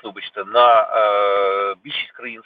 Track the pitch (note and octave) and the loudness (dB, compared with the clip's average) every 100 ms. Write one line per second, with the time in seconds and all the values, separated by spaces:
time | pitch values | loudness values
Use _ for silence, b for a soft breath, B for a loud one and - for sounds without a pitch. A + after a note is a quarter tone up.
0 | A2 G2 - G#2 G2 A#2+ A#2+ A2+ G#2+ A2+ | -12 -16 -16 -12 -4 2 6 4 2 0
1 | G#2+ G2+ G2+ G2+ G2 G2 G2 F#2+ D3 - | 0 2 2 2 0 -2 -4 -8 -12 -10
2 | - - A#2+ A2+ | -10 -14 -16 -16